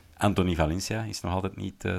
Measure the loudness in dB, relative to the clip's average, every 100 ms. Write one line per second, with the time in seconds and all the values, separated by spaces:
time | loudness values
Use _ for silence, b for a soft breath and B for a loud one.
0 | b 0 2 4 2 4 2 2 -2 -4
1 | -4 -6 -2 -2 -2 -6 -8 -6 -4